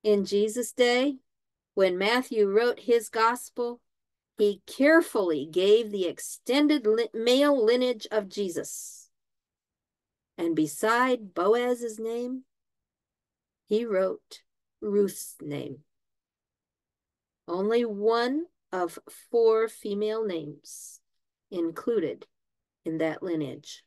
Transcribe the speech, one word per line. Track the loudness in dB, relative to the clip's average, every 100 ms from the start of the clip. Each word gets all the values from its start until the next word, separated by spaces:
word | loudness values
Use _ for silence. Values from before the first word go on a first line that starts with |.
In | 4 2
Jesus' | 2 0 0 -2 -6
day, | 0 2 4 0 -2 _ _ _ _ _
when | 0 2 2
Matthew | 0 0 0 0 2
wrote | 4 2 -2
his | 2 0 2
gospel, | 2 2 0 -8 -8 -6 -8 _ _ _ _ _ 0
he | 0 0 -12
carefully | 2 6 6 4 -2 0 -2 -2
gave | 0 6 4 4
the | -4 -4
extended | -6 -14 -12 -2 2 4 2 2
li-, | 0 -2
male | -2 2 4 4 4
lineage | 4 2 0 -2 -4
of | -4 -4
Jesus. | -6 -4 -6 -10 -12 -16 -18 -20 _ _ _ _ _ _ _ _ _ _ _ _ -6
And | -2
beside | 0 -2 -2 0 2 2 0 -4
Boaz's | -2 2 2 2 -2 -6 -8
name, | -8 -6 -6 -10 -12 _ _ _ _ _ _ _ _ _ _ _ _
he | -2
wrote | 0 -2 -2 -4 _ -20 _ _ _ _
Ruth's | -2 0 0 -2 -16 -14
name. | -10 -8 -10 -14 _ _ _ _ _ _ _ _ _ _ _ _ _ _ _ _ -8
Only | -2 0 0
one | 0 0 2 2 0 -2 -6 _ _
of | -4 -4 -6 -18 -20 _
four | 4 4 4 0
female | -4 -6 -4 -2 -2
names | -4 -6 -8 -16 -20 -20 -20 -20 _ _ _ _ _
included | -6 -4 -4 -2 -2 -2 -6 -16 _ _ _ _ _
in | -8 -4
that | -4 -4
lineage. | -6 -4 -4 -8 -16 -20